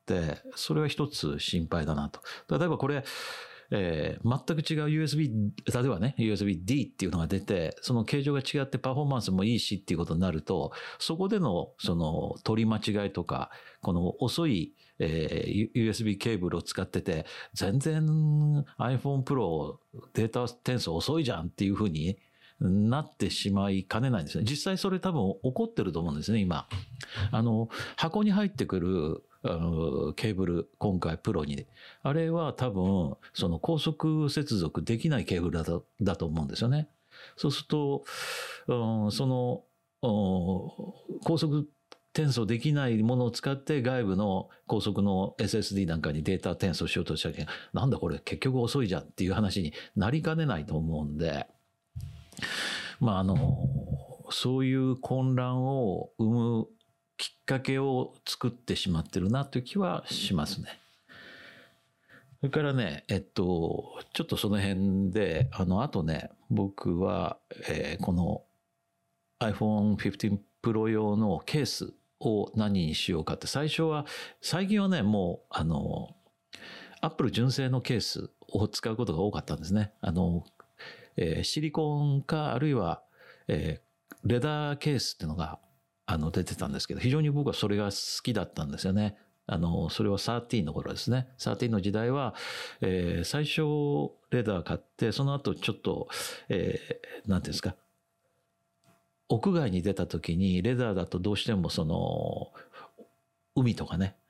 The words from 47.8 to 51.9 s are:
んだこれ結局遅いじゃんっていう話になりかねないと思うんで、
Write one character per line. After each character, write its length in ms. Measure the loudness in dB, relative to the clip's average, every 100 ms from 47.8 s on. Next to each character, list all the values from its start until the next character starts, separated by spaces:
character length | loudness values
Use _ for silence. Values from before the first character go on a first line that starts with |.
| 2
ん 20 |
だ 80 | 2
こ 120 | 0
れ 100 | -4
結 220 | -6 -2
局 180 | 0 2
遅 240 | 2 2
い 40 | 0
じ 80 | -2
ゃ 40 |
ん 20 |
っ 40 | -4
て 160 | -2
い 60 | 0
う 40 |
話 300 | 2 2 0
に 100 | -2 -6 -6 0
な 160 | 2
り 100 | 2
か 140 | 0 0
ね 100 | 0
な 140 | 0
い 80 | -2
と 100 | -2
思 240 | 0 -2
う 40 | -2
ん 120 | -2
で、 300 | -2 -2 -6 _ _ _ _